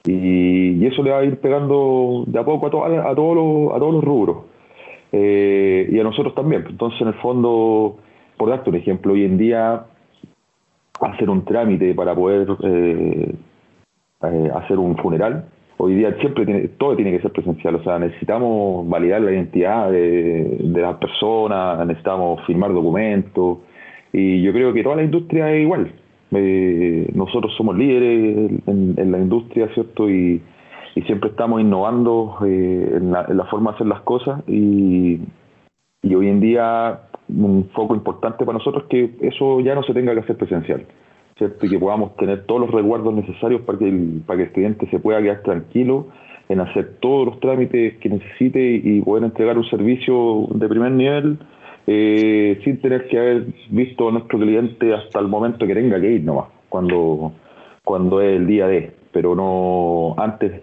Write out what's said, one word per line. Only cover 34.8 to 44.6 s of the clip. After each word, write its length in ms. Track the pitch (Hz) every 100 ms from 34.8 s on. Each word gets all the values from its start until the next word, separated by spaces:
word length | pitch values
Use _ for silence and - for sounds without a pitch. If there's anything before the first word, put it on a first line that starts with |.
| 95 90 90 85 - - _ _ _ _ _ _
y 120 | 98
hoy 140 | 92 98
en 120 | 101
día 640 | 110 117 117 117 117 - - - -
un 420 | - 104 95 95
foco 220 | - 110
importante 500 | 110 104 85 113 -
para 140 | 120 113
nosotros 260 | 143 139
es 40 | -
que 400 | 127 117 120 139
eso 320 | - 135 131
ya 160 | 127 139
no 80 |
se 100 | 135
tenga 180 | 120 123
que 60 | 113
hacer 160 | 113 110
presencial, 480 | 95 87 82 69 - - _ _ _ -
¿cierto? 300 | 101 - 98
Y 20 |
que 100 | 95
podamos 380 | 95 107 101 -
tener 300 | 95 98 -
todos 160 | 120
los 80 | 120
resguardos 420 | 113 104 113 110
necesarios 460 | 107 98 87 117 120
para 180 | - 101
que 100 | 104
el, 340 | 95 82 80 80
para 120 | 92
que 60 |
el 80 | 85
cliente 380 | -